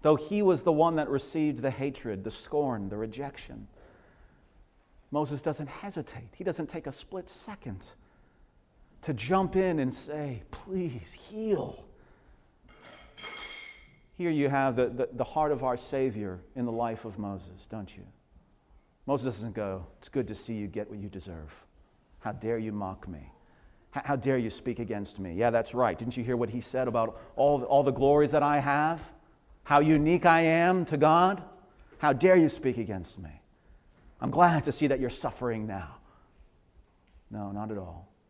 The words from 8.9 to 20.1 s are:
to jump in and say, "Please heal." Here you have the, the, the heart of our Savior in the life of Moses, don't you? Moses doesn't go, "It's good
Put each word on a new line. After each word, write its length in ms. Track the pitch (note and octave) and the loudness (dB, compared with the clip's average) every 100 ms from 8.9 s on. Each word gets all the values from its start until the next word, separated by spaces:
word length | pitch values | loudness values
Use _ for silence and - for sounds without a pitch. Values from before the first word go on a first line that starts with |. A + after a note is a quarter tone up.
| _ | _
to 140 | - | -8
jump 420 | A#2+ A#2 F#3 F#3+ F#3 | -6 0 2 2 2
in 220 | F#3 D#3+ | 2 2
and 160 | B2+ | -2
say, 480 | B2 - D3+ D3 A2+ - | -4 -10 -8 -8 -10 -12
"Please 640 | - - F#3+ E3+ C3 F2 | -18 -8 -4 -4 -6 -12
heal." 720 | - - G#3+ A3 F#3 - - - - - _ _ - _ _ _ - - - - - - - - - - - - _ _ - | -20 -14 -6 -2 -2 -2 -10 -18 -20 -20 _ _ -20 _ _ _ -20 -20 -20 -20 -18 -16 -14 -14 -14 -16 -20 -20 _ _ -4
Here 120 | F3 | 0
you 180 | D#3 C#3 | 2 4
have 260 | C#3 C3+ | 4 2
the, 140 | A#2+ B2 | 2 2
the, 200 | B2 B2+ | 0 -4
the 120 | B2 | -2
heart 280 | B2 D#3 D3+ | -2 0 0
of 100 | C3+ | 2
our 140 | C3 B2 | 0 -2
Savior 640 | - C3+ C3 G#2+ G2+ F2+ - C3 | -4 0 0 -2 -6 -8 -12 -6
in 80 | |
the 80 | A#2+ | -4
life 320 | A2+ A#2 A2+ | -2 -4 -4
of 160 | A2+ G2 | -10 -8
Moses, 480 | G2+ G2 - F#2 - | -6 -8 -12 -20 -14
don't 260 | A2 F#2+ - | -12 -12 -16
you? 60 | F#2 - _ - _ _ _ - _ _ - | -20 -20 _ -20 _ _ _ -20 _ _ -2
Moses 300 | C#3 B2+ G2 | -2 -2 -6
doesn't 180 | A2+ | -6
go, 320 | G#2+ G2+ F#2+ D#2+ - | -6 -6 -6 -10 -18
"It's 100 | |
good 180 | - | -8